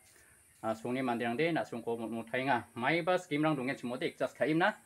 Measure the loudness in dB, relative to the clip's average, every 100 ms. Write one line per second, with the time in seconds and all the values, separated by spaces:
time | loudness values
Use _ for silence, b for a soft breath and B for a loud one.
0 | b b b b _ _ -4 -4 -2 -2
1 | 0 0 0 0 0 0 -2 -6 -4 -4
2 | -4 -6 -4 -2 0 0 -2 -2 0 2
3 | 2 0 0 0 2 2 -2 -4 -4 -4
4 | -4 -2 -4 0 2 4 4 0